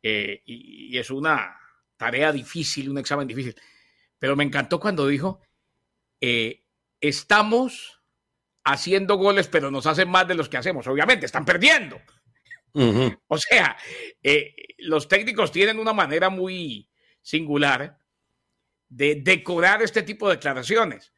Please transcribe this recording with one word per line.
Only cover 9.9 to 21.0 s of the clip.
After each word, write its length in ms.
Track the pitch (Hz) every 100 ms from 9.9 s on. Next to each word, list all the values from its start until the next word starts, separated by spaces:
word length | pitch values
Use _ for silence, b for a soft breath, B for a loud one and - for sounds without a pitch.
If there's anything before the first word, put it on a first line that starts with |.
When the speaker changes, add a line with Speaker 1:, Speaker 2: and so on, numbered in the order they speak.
| 180 185
Speaker 1:
más 200 | 185 180
de 60 |
los 140 | 175 135
que 100 | 131
hacemos". 280 | 190 156 127
Obviamente, 400 | 139 175 240 135
están 180 | 131
perdiendo. 560 | 135 175 254 311 170 107 _ _ _ _ B B _
Speaker 2:
Ujú. 380 | 151 120 107 127 - _
Speaker 1:
O 120 | 151
sea, 380 | - 240 160 107 B B B _
eh, 320 | 139 147 147 - - -
los 300 | - 156 147
técnicos 420 | 196 220 220 170
tienen 300 | 170 202 220
una 120 | 220
manera 380 | 214 170 160 185
muy 560 | 190 185 185 160 107 - _ _ _
singular 760 | - 156 156 143 143 127 147 _ _ _ _ _ _ _ _ _ _
de 280 | 123 143 147
decorar 680 | 139 185 - 175 175 214
este 200 | 226 220
tipo 240 | 202 208 208
de 100 | 170
declaraciones. 760 | 147 131 123 220 202 107